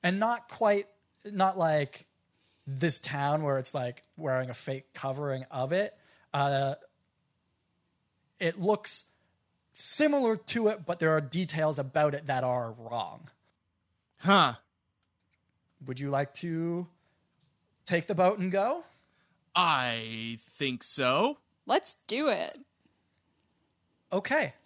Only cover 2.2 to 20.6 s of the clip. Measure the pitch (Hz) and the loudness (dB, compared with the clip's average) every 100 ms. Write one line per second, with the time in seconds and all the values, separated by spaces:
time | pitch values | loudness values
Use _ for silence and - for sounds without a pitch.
2.2 | _ _ _ _ - 135 139 139 - 143 | _ _ _ _ -10 -2 0 -2 -6 -2
3.2 | 143 156 151 135 131 147 123 127 _ - | 0 0 0 -2 -2 -4 -6 -8 _ -10
4.2 | 156 127 127 120 - 135 - - 135 135 | -2 -2 -2 -8 -8 -10 -10 -8 -6 -4
5.2 | 147 131 131 135 135 175 208 - _ _ | -4 -6 -6 -6 -2 0 -2 -6 _ _
6.2 | _ 143 139 139 135 143 - _ _ _ | _ -2 0 2 0 -4 -14 _ _ _
7.2 | _ _ _ _ _ _ _ _ _ _ | _ _ _ _ _ _ _ _ _ _
8.2 | _ _ 170 175 185 208 208 - - _ | _ _ -4 0 0 0 0 -6 -8 _
9.2 | _ _ _ _ _ - - - 294 285 | _ _ _ _ _ -10 -4 2 2 4
10.2 | 240 220 - 233 214 208 170 170 160 156 | 2 0 -2 2 2 0 -6 0 2 2
11.2 | 143 160 180 156 156 143 135 151 151 143 | 2 -2 -2 0 0 0 -2 2 2 0
12.2 | 156 131 127 123 117 113 113 117 92 - | -2 -2 0 0 -4 -10 -8 -6 -6 -10
13.2 | - _ _ _ _ _ _ _ _ _ | -20 _ _ _ _ _ _ _ _ _
14.2 | 170 196 147 113 _ _ _ _ _ _ | 4 6 6 0 _ _ _ _ _ _
15.2 | _ _ _ _ _ _ 131 127 139 139 | _ _ _ _ _ _ -10 -6 -2 0
16.2 | 143 - 175 160 165 170 175 _ _ _ | 0 -4 -4 -2 -2 -2 -6 _ _ _
17.2 | _ _ _ _ _ _ - 170 160 180 | _ _ _ _ _ _ -2 0 0 4
18.2 | 180 214 185 190 208 330 - _ _ _ | 4 4 0 2 0 -2 -6 _ _ _
19.2 | _ _ _ 175 175 143 123 117 113 113 | _ _ _ 2 4 4 2 -2 -4 -8
20.2 | 113 117 - - | -8 -10 -12 -4